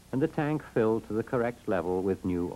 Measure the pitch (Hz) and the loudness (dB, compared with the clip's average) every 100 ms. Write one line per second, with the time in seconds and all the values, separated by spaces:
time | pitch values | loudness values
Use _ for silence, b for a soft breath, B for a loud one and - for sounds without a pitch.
0 | - 127 156 - 147 151 - 131 110 113 | -6 -2 0 0 -2 -2 -2 2 2 2
1 | - 107 113 127 117 123 - 95 82 92 | 0 -4 0 0 0 -2 -2 0 2 0
2 | 95 95 92 90 87 | 0 0 0 0 -2